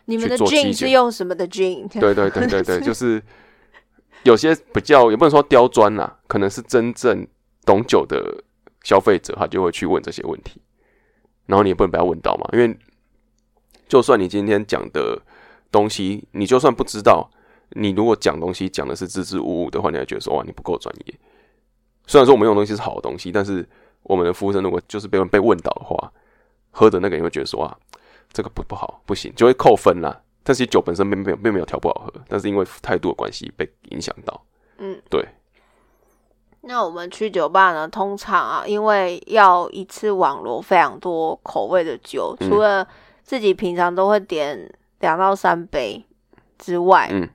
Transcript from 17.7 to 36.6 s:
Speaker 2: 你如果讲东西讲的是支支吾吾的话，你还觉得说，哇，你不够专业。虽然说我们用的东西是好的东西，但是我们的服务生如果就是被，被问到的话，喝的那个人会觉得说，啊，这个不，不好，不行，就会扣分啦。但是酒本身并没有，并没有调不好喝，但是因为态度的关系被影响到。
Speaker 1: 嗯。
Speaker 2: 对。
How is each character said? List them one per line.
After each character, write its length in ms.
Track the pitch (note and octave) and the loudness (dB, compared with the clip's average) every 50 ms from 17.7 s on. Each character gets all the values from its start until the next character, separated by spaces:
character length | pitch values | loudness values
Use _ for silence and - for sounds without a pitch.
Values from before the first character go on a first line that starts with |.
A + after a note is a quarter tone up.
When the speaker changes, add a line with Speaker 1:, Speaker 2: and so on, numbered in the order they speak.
| - | -8
Speaker 2:
你 180 | - G#2+ G2+ | -4 -2 -2
如 120 | F#2+ G2 A2 | 0 0 2
果 120 | A#2 G#2+ | 0 0
讲 240 | - - - D2+ D#2+ | 0 0 -2 -2 -2
东 120 | D#2+ F#2 | -6 -6
西 160 | F2+ - F#2+ | -6 -6 -8
讲 200 | F#2 - - C#2+ | -8 -6 -8 -8
的 80 | B1+ D#2 | -8 -8
是 120 | - F#2 | -8 -10
支 160 | E2+ - F#2+ E2+ | -10 -8 -10 -8
支 160 | D#2+ F#2+ F2 | -6 -6 -6
吾 260 | - D#2 F2+ E2+ E2+ | -6 -4 -4 -4 -6
吾 40 | C2 | -6
的 100 | - - | -6 -4
话， 120 | G2+ D#2 | -4 -4
你 60 | D#2 | -4
还 60 | C#2 C2 | -4 -8
觉 120 | - - | -8 -10
得 60 | G#1 | -10
说， 140 | - - - | -6 -6 -6
哇， 80 | - - | -6 -6
你 80 | - | -8
不 120 | - - - | -16 -12 -8
够 120 | F2+ F2 - | -8 -8 -8
专 120 | - - - - - | -8 -12 -16 -16 -18
业。 80 | - - _ _ _ _ _ _ _ _ _ _ _ _ _ _ _ _ _ _ | -20 -20 _ _ _ _ _ _ _ _ _ _ _ _ _ _ _ _ _ _
虽 120 | - - C#3+ | 4 6 6
然 60 | B2+ | 8
说 80 | B2+ C#3 | 8 8
我 60 | A2 | 6
们 60 | G#2 | 6
用 100 | A2+ G#2 | 2 2
的 40 | G2+ | 2
东 60 | G#2 | 0
西 100 | G#2+ G#2+ | -2 -4
是 60 | G2+ | -8
好 140 | - - - | -8 -8 -8
的 60 | - | -8
东 160 | - A#1 C#2 | -10 -10 -10
西， 140 | E2+ - F2+ | -10 -10 -4
但 140 | F2 G#2 G2 | -4 -4 -2
是 220 | G2+ G2 F2 E2 _ _ _ _ _ _ _ _ | -2 -6 -8 -8 _ _ _ _ _ _ _ _
我 120 | - F#2+ | -2 0
们 100 | F2+ F2 | 0 0
的 80 | E2+ F2+ | 0 -2
服 120 | - G2 | -2 -4
务 60 | G2 | -2
生 100 | G2+ F#2+ | -2 -2
如 80 | F#2+ F2+ | -2 -2
果 120 | F2+ F2+ - | -4 -4 -8
就 120 | - - G#2 | -8 -12 -10
是 80 | F#2+ | -8
被， 160 | F#2+ - F#2+ F#2+ | -2 -2 0 0
被 140 | F2+ - G2+ | 2 2 2
问 180 | G2 A#2 G2 E2 | 4 2 0 0
到 120 | - - - | -2 -8 -8
的 120 | - - | -8 -8
话， 260 | - - - - - _ _ _ _ _ _ _ _ _ _ _ _ | -8 -8 -8 -8 -10 _ _ _ _ _ _ _ _ _ _ _ _
喝 180 | - - A2+ A2 | 0 4 4 4
的 100 | G2 F2+ | 4 4
那 80 | F#2 | -2
个 80 | G2+ F2 | -2 -4
人 80 | D2+ E2 | -4 -4
会 60 | E2+ | -4
觉 100 | - D2+ | -6 -6
得 60 | C2+ | -8
说， 180 | - - - D#2 | -8 -6 -8 -8
啊， 140 | C#2+ - _ _ _ - _ _ _ _ _ _ _ | -8 -10 _ _ _ -20 _ _ _ _ _ _ _
这 120 | - - G#2 | -8 -8 -8
个 60 | - | -8
不， 120 | - - - | -8 -12 -10
不 120 | - B2 | -10 -10
好， 260 | - - - - - _ | -12 -12 -12 -14 -14 _
不 100 | - G2+ | -8 -8
行， 180 | - - - - | -8 -8 -8 0
就 100 | - A#2 | 4 4
会 80 | B2 C3 | 4 4
扣 200 | - - C#3 G#2+ | 6 6 4 4
分 260 | - - G2 F2 F2 | 6 4 2 2 2
啦。 200 | E2 D2 - - _ _ _ _ - | -2 -6 -8 -10 _ _ _ _ -2
但 100 | - C3 | -2 0
是 120 | B2+ B2+ | 0 0
酒 160 | A#2 - F#2+ | 2 2 0
本 120 | - - E2+ | 2 0 -2
身 160 | F2+ G2 G2 | -2 -2 -2
并 140 | G2+ F#2+ G2 | -2 -4 -2
没 80 | G2 | -4
有， 60 | E2 | -4
并 160 | F2 G2+ A2+ G#2 | -2 -2 -2 -2
没 60 | F#2 | -2
有 60 | D#2+ | -4
调 140 | - - C#2 | -6 -8 -4
不 80 | - | -4
好 180 | E2+ - - - | -4 -4 -4 -10
喝， 160 | - - - - | -16 -18 -18 -12
但 100 | - G#2+ | -8 -6
是 120 | G#2 G2 G#2 | -6 -4 -2
因 80 | G2 | -2
为 80 | G2+ F#2 - - - | -2 -4 -4 -8 -14
态 160 | - - G#2+ | -8 -6 -4
度 120 | E2+ - F2 | -2 -2 -4
的 60 | - | -4
关 160 | - - G1+ | -4 -8 -10
系 180 | - - - - - | -10 -12 -16 -14 -10
被 140 | - D#2 - _ _ _ - | -10 -10 -10 _ _ _ -16
影 100 | - - | -14 -12
响 120 | - - - - - | -12 -12 -12 -12 -12
到。 180 | - - - _ _ _ _ _ _ _ - | -14 -14 -14 _ _ _ _ _ _ _ -16
Speaker 1:
嗯。 200 | G3 G3 F#3 - _ - | -16 -16 -16 -16 _ -6
Speaker 2:
对。 160 | - C#2+ - - _ _ _ _ _ _ _ _ _ _ _ _ _ _ _ _ _ _ _ _ _ _ _ _ _ _ | -6 -6 -6 -6 _ _ _ _ _ _ _ _ _ _ _ _ _ _ _ _ _ _ _ _ _ _ _ _ _ _